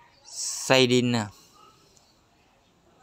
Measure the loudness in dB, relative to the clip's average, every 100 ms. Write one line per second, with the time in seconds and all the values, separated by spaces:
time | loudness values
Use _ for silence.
0 | _ _ -18 -12 -10 -6 0 2 4 2
1 | 0 -2 -6 -12 _ _ _ _ _ _
2 | _ _ _ _ _ _ _ _ _ _